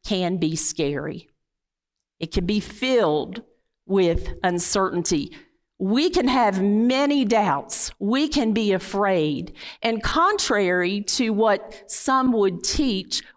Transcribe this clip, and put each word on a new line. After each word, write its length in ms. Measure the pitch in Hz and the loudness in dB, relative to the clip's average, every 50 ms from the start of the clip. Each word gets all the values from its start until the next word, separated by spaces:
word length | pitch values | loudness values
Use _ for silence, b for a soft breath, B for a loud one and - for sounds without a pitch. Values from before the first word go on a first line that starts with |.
| B | B
can 340 | - 208 185 180 170 185 175 | -4 -2 0 0 0 0 0
be 180 | 160 156 160 | -2 -2 0
scary. 720 | 156 - - - - 151 143 143 135 147 156 - - - _ _ _ _ _ _ _ _ _ _ _ _ _ _ _ _ _ _ - | -2 -4 -4 -2 -2 -2 -2 -2 -4 -6 -8 -10 -12 -14 _ _ _ _ _ _ _ _ _ _ _ _ _ _ _ _ _ _ -10
It 140 | 165 160 - | -10 -4 -2
can 140 | 190 180 | -2 0
be 120 | 175 214 208 | 0 0 -2
filled 840 | - - - - 254 262 262 240 202 156 151 151 131 - 185 233 - _ _ _ _ _ _ _ _ | -2 -4 -10 -6 -2 2 2 4 4 4 2 0 -2 -4 -10 -14 -16 _ _ _ _ _ _ _ _
with 500 | - 196 196 185 170 165 - - - - - - | -2 2 2 4 4 2 0 -2 -6 -8 -2 -2
uncertainty. 960 | 185 175 175 175 - - 202 190 185 - 175 170 - 180 147 143 - B B B B B B B _ _ | 0 0 0 -2 0 0 0 0 0 0 -2 -2 0 0 -2 -2 -4 B B B B B B B _ _
We 320 | - 190 190 214 262 311 359 | -6 -2 0 2 2 2 2
can 200 | 359 359 254 269 | 2 2 2 2
have 340 | 247 262 240 208 190 190 190 | 2 2 2 2 2 2 0
many 600 | 202 208 214 233 247 262 262 285 285 294 277 254 | 2 2 2 2 2 2 2 2 2 2 2 2
doubts. 680 | 202 226 220 208 185 139 143 - - - - - - - - | 2 2 2 4 2 0 0 -2 -6 -6 -4 -4 -6 -6 -6
We 300 | 202 202 240 269 311 302 | -2 0 0 0 0 0
can 240 | 302 285 240 220 208 | 0 0 0 2 2
be 200 | 226 220 202 190 | 0 2 2 0
afraid. 840 | 180 185 - - 196 208 196 190 175 156 151 147 123 175 - B B B B B B B | 0 -2 -4 -2 0 0 2 2 2 0 0 -2 -4 -6 -10 B B B B B B B
And 220 | 233 226 214 - | -2 -2 -2 -2
contrary 960 | - - 311 339 381 427 381 - - 247 208 196 180 180 180 175 180 202 208 208 | -2 0 2 2 2 2 0 -2 0 0 0 2 2 2 2 0 0 -2 -4 -4
to 280 | - - - 247 220 | -4 -2 -2 0 0
what 600 | 214 202 220 220 202 - - - - - - - | 2 2 4 2 2 2 -2 -10 -18 -20 -12 -6
some 420 | - - - 277 262 262 262 254 233 | -6 -4 -2 0 0 2 2 2 2
would 300 | 220 202 190 180 170 - | 4 2 2 0 -2 -4
teach, 600 | - - - 294 254 202 190 180 - - - B B B | -4 0 0 0 0 0 -2 -4 -4 -8 -8 B B B